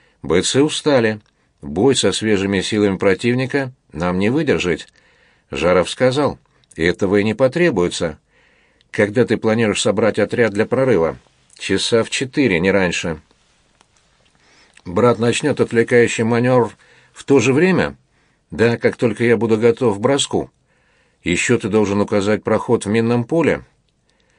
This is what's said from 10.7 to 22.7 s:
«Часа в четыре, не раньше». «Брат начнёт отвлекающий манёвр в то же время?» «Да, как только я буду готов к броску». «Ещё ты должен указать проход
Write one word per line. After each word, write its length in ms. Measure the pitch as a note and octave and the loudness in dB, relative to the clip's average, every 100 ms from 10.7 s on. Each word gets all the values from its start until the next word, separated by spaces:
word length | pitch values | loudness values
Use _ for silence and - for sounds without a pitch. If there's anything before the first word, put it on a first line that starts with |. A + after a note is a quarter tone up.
| B2+ C3 G2 D#2+ B1+ _ _ _ - | 0 0 2 0 -4 _ _ _ -14
«Часа 440 | - F#2+ - G#2 | -4 -4 0 0
в 60 | G#2+ | 0
четыре, 500 | - C3 - B2+ E2+ | -4 -6 0 2 2
не 120 | F#2+ | 2
раньше». 500 | G2+ F2+ E2 F2+ D#2+ - _ _ _ _ _ _ _ _ _ _ _ _ _ _ _ - | 2 0 -2 -6 -8 -12 _ _ _ _ _ _ _ _ _ _ _ _ _ _ _ -8
«Брат 340 | F2+ A#2+ G#2+ | 0 2 2
начнёт 420 | A#2+ A2 D3+ A2+ | 0 0 -2 -2
отвлекающий 640 | A#2 A#2 A#2 B2 A2+ - | -2 0 2 4 2 0
манёвр 520 | A2+ A#2+ B2 B2+ G#2+ - _ _ _ | -2 0 2 2 0 -4 _ _ _
в 100 | - - | -10 2
то 140 | C#3 | 2
же 140 | A2+ | 4
время?» 420 | C3+ F#3 E3 D2+ C2 _ _ _ _ - | 2 2 2 -2 -6 _ _ _ _ -10
«Да, 280 | - A2+ A2+ | 0 0 2
как 180 | A#2+ - | -2 0
только 280 | B2 G2+ | -2 0
я 140 | A#2+ A2 | 0 0
буду 220 | A2 G#2+ | 2 2
готов 380 | A#2 A#2 B2 G2+ | 2 2 0 0
к 40 | |
броску». 480 | A#2+ C#3 - F#2 C2+ _ _ _ _ _ _ _ | 0 -2 -2 -4 -6 _ _ _ _ _ _ _
«Ещё 360 | - F2 - A#2 | -4 -2 0 0
ты 100 | G#2+ | 0
должен 320 | G#2+ G2+ G2+ | 0 0 0
указать 420 | G2 G#2 G2 G#2+ | 0 -2 0 -2
проход 420 | - G#2+ - | 0 -2 0